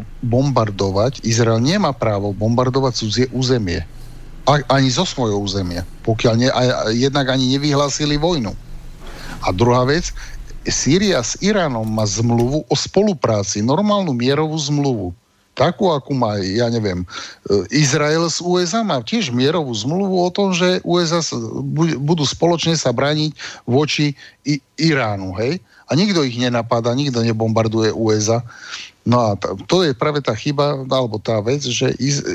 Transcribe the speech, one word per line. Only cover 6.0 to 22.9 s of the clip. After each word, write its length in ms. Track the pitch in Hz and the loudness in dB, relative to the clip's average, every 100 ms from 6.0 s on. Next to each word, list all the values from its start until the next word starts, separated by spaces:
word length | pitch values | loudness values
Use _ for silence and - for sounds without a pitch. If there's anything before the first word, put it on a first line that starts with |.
| - | -2
Pokiaľ 280 | 110 123 113 | 2 2 4
ne-, 160 | 127 | 2
a-, 320 | - 127 82 110 | 2 2 2 0
a-, 80 | |
jednak 320 | 117 135 143 131 | 2 2 2 0
ani 320 | 131 127 139 | 0 2 2
nevyhlásili 640 | 147 143 143 - 147 147 | 2 2 0 0 -2 0
vojnu. 320 | 165 170 104 - - - - - - - - - | 0 0 -2 -6 -12 -14 -14 -16 -16 -14 -12 -6
A 80 | - | -4
druhá 320 | 95 117 123 | 2 4 4
vec, 320 | 127 151 - - - - - - | 2 0 -2 -8 -12 -14 -12 -8
Sýria 640 | - - 127 175 208 135 113 | -6 -2 2 2 4 0 -2
s 160 | - | -2
Iránom 480 | 190 208 160 117 110 | 0 0 0 -2 -2
má 160 | 110 107 | 0 0
zmluvu 640 | 98 117 117 120 156 - | 0 2 2 2 0 -2
o 60 | 147 | -2
spolupráci, 880 | - 190 214 165 117 107 98 104 113 | 0 2 2 2 0 0 0 -2 0
normálnu 480 | 156 208 202 180 | 2 2 2 0
mierovú 400 | 120 123 143 156 | 0 2 2 0
zmluvu. 560 | 160 143 147 143 117 90 87 _ _ _ - | -2 -2 0 0 0 -4 -10 _ _ _ 0
Takú, 320 | 151 - 190 | 0 2 0
akú 240 | 147 - 135 | 0 -2 0
má, 220 | 113 104 | 0 0
ja 300 | 92 104 120 | -2 0 0
neviem, 320 | 117 104 90 | 0 -2 -2
e, 20 | 90 - - - - 101 90 | -6 -10 -14 -16 0 0 2
Izrael 560 | 143 147 151 147 160 170 | 2 2 2 2 2 0
s 100 | 160 | -2
U 220 | 175 180 | 0 0
S 160 | 180 226 | 0 0
A 80 | 214 | 0
má 160 | 139 | -2
tiež 320 | 113 233 160 | -2 -2 -2
mierovú 400 | 120 135 175 139 | 0 2 2 -2
zmluvu 480 | 113 117 175 196 185 | -4 -2 -2 0 2
o 80 | 180 | 0
tom, 240 | 180 196 | 0 0
že 260 | 175 180 185 170 | 2 2 0 0
U 160 | 175 | 0
S 100 | 165 | 2
A 80 | 170 | 0
s-, 160 | 151 123 113 - 135 | -2 -6 -6 -6 -4
bu-, 320 | 139 165 127 | 0 0 0
budú 260 | 147 175 | 0 0
spoločne 540 | 139 - 170 170 165 160 | 0 0 0 2 0 0
sa 160 | 127 | 0